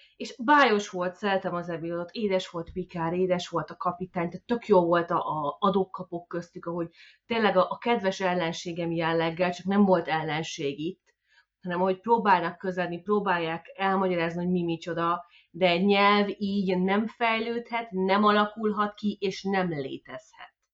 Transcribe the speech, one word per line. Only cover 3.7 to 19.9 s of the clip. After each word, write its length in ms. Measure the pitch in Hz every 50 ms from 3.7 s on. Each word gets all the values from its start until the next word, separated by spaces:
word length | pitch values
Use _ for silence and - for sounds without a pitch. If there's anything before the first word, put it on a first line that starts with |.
a 60 | 170
kapitány, 520 | - - 180 175 - 185 - - 175 170 170
tehát 180 | 180 - _
tök 200 | - 240 233 -
jó 180 | 220 196 180 175
volt 260 | 165 175 175 165 -
a, 60 | 175
a 400 | 156 - 147 151 156 147 143 - -
adok-kapok 680 | 202 196 190 196 185 - - - 180 - 170 170 - -
köztük, 380 | - 170 170 - - 185 -
ahogy 220 | 170 170 175 165 165 _ - - - _ _ _
tényleg 300 | - 233 226 214 196 180
a, 140 | 185 - -
a 80 | - -
kedves 420 | - 240 240 208 190 190 190 -
ellenségem 720 | 190 180 180 180 165 165 170 - - 175 165 170 170 170
jelleggel, 640 | 165 170 165 165 165 165 165 165 165 175 180 180
csak 140 | 180 - -
nem 180 | 190 196 208 202
volt 240 | 185 180 170 170 -
ellenség 680 | 156 156 156 156 147 160 160 - - 165 147 139 139 147
itt, 240 | 151 175 190 _ _ _ _ _ _ _ _ _ _ _ _ _ -
hanem 160 | 180 175 170
hogy 200 | 190 190 185 185
próbálnak 580 | - 226 233 226 190 202 185 175 170 170 175 -
közeledni, 420 | - 185 175 180 175 - 170 170
próbálják 680 | - 202 208 208 185 190 180 170 165 160 170 185 - - -
elmagyarázni, 680 | - 196 190 190 196 190 185 180 170 165 170 165 175
hogy 100 | 175 180
mi 100 | 180 180
micsoda, 640 | 170 170 165 165 - 175 165 170 170 170 175 175 - _ _ _ _ _
de 180 | - 170 185 175
egy 160 | 170 175 196
nyelv 440 | 202 202 202 202 202 208 208 202 196 - -
így 400 | 208 196 202 202 185 190 180 180
nem 280 | 180 190 196 214 233
fejlődhet, 840 | 226 - - 240 226 226 226 233 240 233 240 233 - 233 233 233 -
nem 340 | 185 185 190 190 190 208 214
alakulhat 680 | 208 208 208 214 214 - 226 214 214 196 208 208 208 -
ki, 220 | - 214 202 - -
és 220 | 202 190 190 -
nem 260 | - 190 196 190 180 170
létezhet. 840 | 156 143 135 135